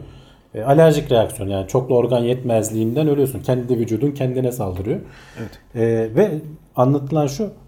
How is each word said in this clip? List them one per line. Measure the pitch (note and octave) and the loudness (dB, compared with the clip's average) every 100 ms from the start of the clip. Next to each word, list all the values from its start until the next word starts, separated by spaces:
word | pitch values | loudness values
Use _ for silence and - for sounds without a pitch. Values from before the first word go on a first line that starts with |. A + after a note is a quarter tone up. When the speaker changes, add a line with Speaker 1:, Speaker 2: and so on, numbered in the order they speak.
| - - - - _ G#2+ | -10 -20 -20 -20 _ -6
Speaker 1:
E, | |
alerjik | A2+ D3 D#3+ D3 C3+ | 2 6 6 4 2
reaksiyon, | A#2+ G2+ - G2 | 2 2 -2 -4
yani | G2 F#2 | -4 -2
çoklu | C3 B2+ B2 | -2 2 2
organ | A#2+ B2 | 2 0
yetmezliğinden | A#2+ B2 B2 A2+ G#2+ A2 A2+ C3 D#3 | 0 -2 0 0 0 -2 -2 0 0
ölüyorsun. | C#3+ C3 F#2 | 2 0 -2
Kendi | - B2+ B2 A#2 | -2 -2 0 -2
vücudun | A2 A2 C#3+ | 0 0 -2
kendine | C#3 B2+ B2+ B2+ | -2 -2 -2 -2
saldırıyor. | B2 G2 F2+ F#2+ F#3+ - - - - | -2 -6 -6 -4 -6 -8 -18 -20 -14
Speaker 2:
Evet. | A2+ - _ A#2+ | -14 -16 _ -2
Speaker 1:
E, | A2+ A2+ A2 A#2+ | 0 2 0 2
ve | G#3 D#3 - - - - | 2 0 -10 -18 -8 0
anlatılan | B2+ C#3+ C3+ D#3 C#3+ | 2 2 0 -2 -2
şu | C3+ G#3 - | -2 -6 -8